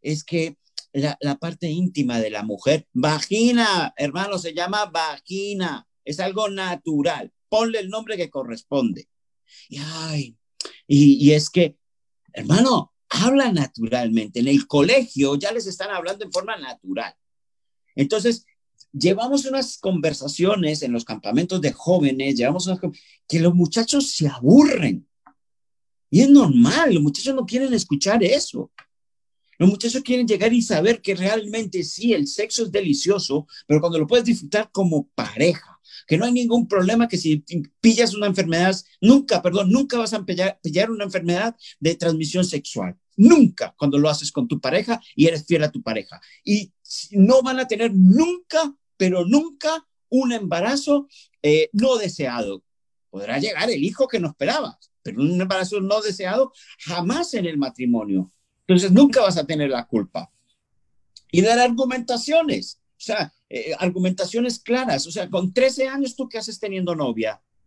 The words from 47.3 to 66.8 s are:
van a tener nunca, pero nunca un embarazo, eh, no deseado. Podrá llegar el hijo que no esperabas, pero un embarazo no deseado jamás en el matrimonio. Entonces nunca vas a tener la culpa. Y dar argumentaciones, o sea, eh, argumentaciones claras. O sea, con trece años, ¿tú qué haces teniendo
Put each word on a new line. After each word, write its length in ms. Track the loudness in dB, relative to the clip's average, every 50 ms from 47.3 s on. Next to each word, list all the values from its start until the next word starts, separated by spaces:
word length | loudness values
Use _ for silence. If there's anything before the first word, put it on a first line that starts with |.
| 6 4 4
van 160 | 2 -2 -4
a 80 | -4 -4
tener 260 | -2 -2 -2 0 2
nunca, 840 | 6 6 6 6 6 4 2 0 -6 -8 _ -2 -2 -2 -2 -6 _ _ _ _ _
pero 260 | -2 0 0 0 0
nunca 640 | 0 0 -2 -2 -6 -12 _ -6 -4 -4 -4 _ _ _ _ _ _
un 240 | -2 0 0 0 -4
embarazo, 760 | -4 -6 -6 -4 -4 -2 -2 -4 -4 -2 0 -2 -2 -2 _ _ -20 _ _ _ _ 0
eh, 260 | 2 2 2 2 0 -2
no 240 | 0 0 2 0 0
deseado. 680 | -2 -6 -6 -6 -6 -6 -4 -6 -6 -8 -8 -12 _ _ _ _ _ _ _ _ _ _
Podrá 260 | _ -14 -10 -8 -6 -6
llegar 320 | -4 -6 -4 -4 -4 -4
el 140 | -2 -2 -2
hijo 240 | -4 -2 -2 -4 -2
que 120 | -2 -4
no 100 | -6 -6
esperabas, 600 | -6 _ -4 -2 -2 -4 -4 -8 -12 _ _ _ _ _ _
pero 180 | -14 -6 -2
un 180 | -2 0 0 0
embarazo 400 | 0 0 -2 -2 -2 -4 -4 -4
no 220 | -2 0 -2 -2
deseado 500 | -2 -4 -6 -6 -6 -4 0 0 0 -2 _ _ -20 -20 -20 _
jamás 560 | -12 -8 -6 -4 -2 -2 -2 -2 -4 -4 -4
en 100 | -4 -4
el 120 | -4 -2 -4
matrimonio. 760 | -4 -4 -6 _ -2 -2 0 0 -2 -2 -2 -2 -4 -4 _ _ _ _ _ _ _
Entonces 260 | 4 4 4 4 6
nunca 300 | 6 8 8 8 6 4
vas 160 | 2 2 0 0
a 80 | -4
tener 240 | -4 -2 -2 -2 -2
la 160 | -2 -4 -6
culpa. 460 | _ -4 -4 -4 -2 _ -12 -12 -12 _ _ _ _ _ _ _ _ _ _ _ _ _ _ _ _ _ -20 _ _
Y 100 | 0 2
dar 180 | 4 4 4 4
argumentaciones, 1200 | 2 2 2 0 -2 -2 -2 -6 -4 -4 -6 -6 -4 0 0 2 2 2 -4 -6 -6 -10 -18 _ _ _
o 100 | _ _ -8
sea, 280 | -6 -4 -4 -4 -8 _ _ _ _
eh, 240 | -12 -10 -8 -8 -6 -4
argumentaciones 800 | -4 -4 -2 -2 -2 -2 -2 -2 -6 -6 -4 -4 -4 -4 -4 -8
claras. 480 | _ -4 -4 -2 -2 -2 -4 -4 -4
O 60 | -6
sea, 180 | -8 -10 -10 -6
con 240 | -4 -4 -4 -2 0
trece 340 | 2 2 2 2 0 -4 -4
años, 280 | -4 -6 -6 -6 -6
¿tú 140 | -10 -12 -10
qué 80 | -8 -10
haces 220 | -10 -10 -12 -10
teniendo 360 | -10 -8 -6 -6